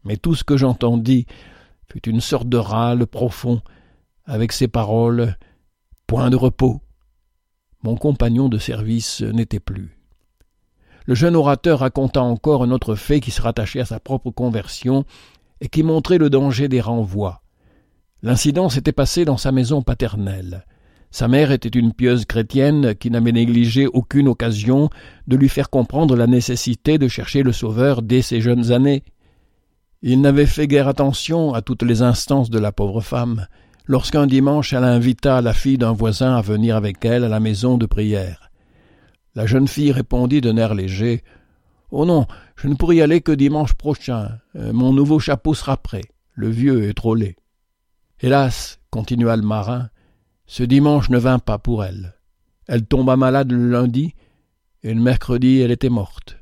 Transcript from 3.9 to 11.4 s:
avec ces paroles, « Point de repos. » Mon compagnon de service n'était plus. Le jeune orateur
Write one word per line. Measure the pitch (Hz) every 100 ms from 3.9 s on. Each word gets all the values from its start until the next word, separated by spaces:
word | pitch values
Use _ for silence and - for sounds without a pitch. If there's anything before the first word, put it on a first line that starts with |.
| _ _ _
avec | - 110 117
ces | - 120
paroles, « | 120 104 113 117 120 117 - _ _ _ _ _ _ -
Point | 117 127
de |
repos. » | 127 127 - 127 117 - _ _ _ _ _ _ _ _ _
Mon | 107
compagnon | 113 151 135 120 117 135
de | 107
service | - 110 107 117 110 -
n'était | 110 110 113 104
plus. | - 98 92 _ _ _ _ _ _ _ _ _ _ _
Le | -
jeune | 120 170
orateur | 170